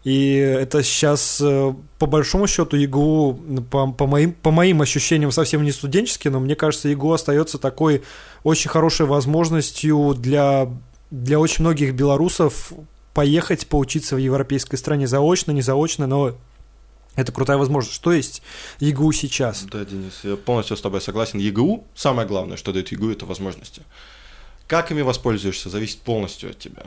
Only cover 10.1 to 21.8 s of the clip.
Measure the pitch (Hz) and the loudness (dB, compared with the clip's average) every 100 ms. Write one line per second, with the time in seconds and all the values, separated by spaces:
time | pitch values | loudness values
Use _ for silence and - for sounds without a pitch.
10.1 | 131 123 143 139 139 131 123 - - - | 0 0 2 4 2 0 -4 -14 -20 -16
11.1 | 135 123 151 160 - 165 156 143 127 143 | -8 0 2 2 2 2 2 0 2 2
12.1 | 139 175 - 156 - - - 151 - - | 2 0 2 0 0 -12 -14 -20 -20 -6
13.1 | - 143 156 170 170 - 147 135 156 - | 0 4 2 2 -4 0 -2 0 -2 -2
14.1 | 131 131 135 131 139 - 135 - 147 135 | -2 0 0 0 -2 -2 -6 -2 -2 0
15.1 | 135 147 180 - 147 127 135 165 - 139 | 2 2 2 0 -2 0 0 0 -2 0
16.1 | 135 135 120 - - - - - - - | 0 0 -4 -18 -20 -20 -20 -20 -20 -12
17.1 | - 131 - 135 139 139 143 117 - 170 | -6 -4 -2 0 2 2 0 -2 -4 0
18.1 | 170 - - - - - - 147 139 156 | 0 -2 -10 -16 -18 -18 -2 -2 2 0
19.1 | 151 143 - 127 95 98 107 98 98 95 | 0 -4 -2 -2 -4 -10 -10 -10 -10 -10
20.1 | - 101 101 - 120 104 104 104 95 - | -10 -8 -6 -2 -2 -2 -6 -4 -4 -4
21.1 | 101 113 104 101 101 147 226 | -4 -4 -2 -2 2 0 0